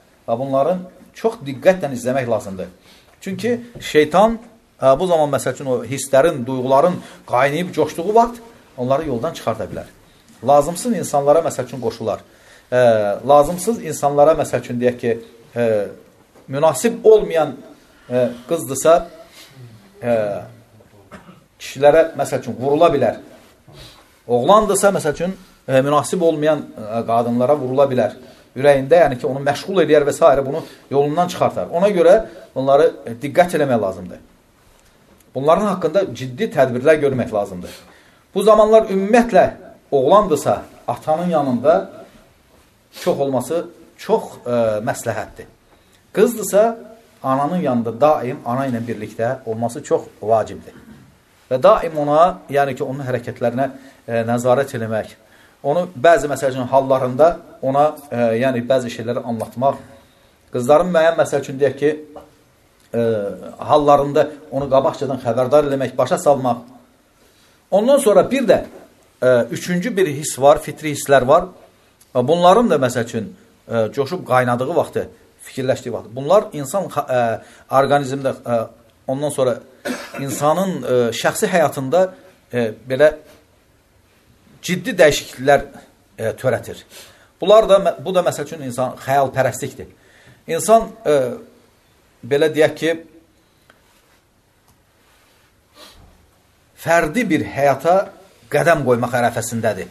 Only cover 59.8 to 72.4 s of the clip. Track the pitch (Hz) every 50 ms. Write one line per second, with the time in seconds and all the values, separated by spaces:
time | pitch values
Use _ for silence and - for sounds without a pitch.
59.8 | - - - - _ _ _ _ _ _ _ _ _ _ - 123 123 123 147 156
60.8 | 175 180 180 165 160 165 165 160 147 - - 110 98 - 135 131 143 135 131 -
61.8 | 143 147 151 - - - - - - - _ _ _ _ _ _ _ _ _ _
62.8 | _ _ - 117 117 113 110 107 101 101 92 90 - 98 - - - 110 135 151
63.8 | 147 143 143 143 139 143 139 151 139 - - - - - - 135 143 127 127 135
64.8 | 139 160 - - 139 120 135 120 - 120 110 120 127 123 139 151 151 143 135 135
65.8 | 135 120 - - 127 123 180 170 - 151 143 127 131 127 120 - - - - -
66.8 | - _ _ _ _ _ _ _ _ _ _ _ _ _ _ _ _ _ - 190
67.8 | 214 247 285 269 - 214 202 185 165 - - 277 254 196 156 107 - - - -
68.8 | - _ _ _ _ _ _ _ - 127 127 120 117 - 175 - - - 180 175
69.8 | 180 247 208 190 185 151 139 135 156 - - - 131 143 151 151 - - 147 -
70.8 | 147 156 147 139 - - 139 135 123 123 147 175 180 - - - - _ _ _
71.8 | _ _ _ _ _ _ - 127 123 127 160 175